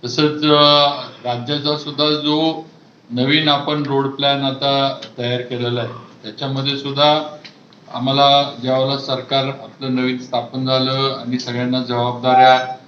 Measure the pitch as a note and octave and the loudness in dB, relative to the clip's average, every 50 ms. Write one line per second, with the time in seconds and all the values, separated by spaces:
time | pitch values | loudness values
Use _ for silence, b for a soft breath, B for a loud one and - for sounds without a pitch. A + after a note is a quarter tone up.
0 | - A#2+ - - D3+ D3+ D3+ D3+ D3+ D3+ D3 D3 D3 D3 D3 D3 C#3+ C#3+ C#3+ C3+ | -8 -6 -2 0 0 0 0 0 2 4 6 6 6 6 6 4 4 2 0 -4
1 | B2+ A#2+ - - - B2 A#2+ A#2+ A#2 B2 D3 D3 D3 D3+ D3 C#3+ C#3+ D3+ D3 C3+ | -10 -14 -16 -10 -6 -6 -6 -6 -4 -6 -6 -4 -2 -2 -4 -4 -4 -10 -4 -2
2 | D3 D3+ D3+ D3 C#3+ D3 D3+ D3+ D#3+ D#3+ D#3+ D3 D#3 - - - _ _ _ _ | 0 0 0 0 0 0 0 2 0 0 -2 -4 -10 -16 -20 -20 _ _ _ _
3 | _ _ A#2+ B2 B2+ C3+ D3 D#3 D#3+ D3+ D3 - - - D3+ D3 C#3+ C#3 C#3 C3+ | _ _ -4 -2 0 2 2 2 2 2 2 0 0 -2 -2 -2 -2 0 0 0
4 | C#3 C3+ C3+ - C#3+ C#3 C#3 C#3 C#3 C3+ C3 C3 C#3 C#3 C#3 C#3 C#3 C3+ C3+ - | 0 0 -2 0 0 0 2 2 0 -2 -4 -2 -2 0 0 2 0 0 -2 -6
5 | - - - - A#2+ A#2+ B2 B2 B2 - C3 B2 B2 A#2+ A#2 A2+ A#2 A#2 - - | -12 -16 -10 -6 -4 -2 -2 -4 -4 -6 -6 -4 -2 -2 -2 -2 -4 -6 -8 -14
6 | - - - - - A2 G#2 - D3 C3+ C3+ C3+ C3+ C3+ C3+ C#3 C#3 C#3 C3+ C3+ | -16 -20 -20 -16 -16 -16 -12 -8 -6 -4 -4 -2 -2 -4 -4 -4 -6 -6 -2 2
7 | D3 D3+ D3+ D#3 D3+ - - - - - - - _ _ - - - - - B2+ | 2 4 4 2 0 -6 -12 -14 -18 -20 -20 -20 _ _ -20 -20 -20 -14 -10 -4
8 | B2+ C3+ C3+ C#3 C#3+ C#3 C#3 C#3+ C#3+ C#3 - A#2 A#2+ B2+ C3 C3 C3 C3+ C#3 C3+ | -2 0 2 4 6 6 6 4 2 0 -6 -8 -4 -2 0 0 0 0 -2 -4
9 | - - C3 C3+ C3 - C3+ C3+ C3+ C#3 C3+ - - - - - C3+ C3 B2+ B2+ | -4 -6 -6 -6 -4 -2 -2 -2 -2 -2 -6 -8 -12 -18 -14 -10 -6 -4 -2 0
10 | B2+ B2+ B2+ B2 B2 - - A#2+ A#2 - - B2+ C3 C3 C3 C3 C3 C3 C3+ C3+ | 0 0 -2 -4 -8 -4 -4 -4 -4 -4 -6 -6 -2 0 0 2 2 0 0 0
11 | C3+ C3+ C3 - A#2+ A#2+ B2+ B2 - B2 A#2+ B2 B2 B2 B2+ B2+ B2 A#2+ A#2+ A#2+ | 0 -2 -2 -4 -6 -4 -4 -4 -4 -4 -4 -4 -2 0 -2 -2 -2 -2 -2 0
12 | A#2+ B2 A#2+ A#2+ A#2+ B2+ B2+ B2+ B2+ B2+ B2+ B2+ B2+ C3 - - - | 0 -2 -2 -2 2 4 6 8 8 8 8 6 4 -2 -8 -12 -14